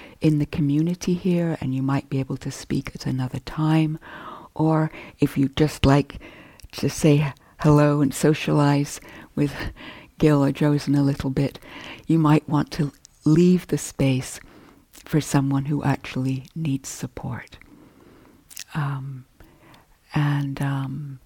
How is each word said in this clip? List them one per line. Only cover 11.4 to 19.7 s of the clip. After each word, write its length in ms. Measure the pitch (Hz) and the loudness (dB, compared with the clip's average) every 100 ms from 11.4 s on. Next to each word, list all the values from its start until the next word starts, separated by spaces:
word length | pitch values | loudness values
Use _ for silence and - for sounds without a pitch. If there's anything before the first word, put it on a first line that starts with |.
| 139 - - - - - - | -2 -6 -16 -18 -18 -12 0
you 120 | 160 | 2
might 300 | 151 151 - | 6 4 2
want 220 | 151 - | -2 -2
to 200 | - 143 - _ _ | -4 -6 -6 _ _
leave 420 | - 156 180 180 - | 2 6 6 4 0
the 120 | 147 | -6
space 600 | - - 139 131 - - - - - _ _ | -4 -2 0 0 -4 -14 -18 -20 -20 _ _
for 280 | - - 156 | -20 -4 -2
someone 460 | - 147 139 139 139 | 0 0 2 0 -2
who 180 | 147 | -2
actually 600 | - 135 - 127 131 131 131 | -2 -2 -4 -6 -4 -4 -8
needs 340 | 165 160 135 - | -6 -4 -4 -6
support. 680 | - 127 - - 110 - - - - - _ - - - _ _ - - | -12 -12 -10 -10 -10 -14 -20 -20 -20 -20 _ -20 -20 -20 _ _ -18 -10
Um, 520 | 160 143 135 135 131 127 _ - _ - | -6 -6 -6 -10 -14 -18 _ -20 _ -20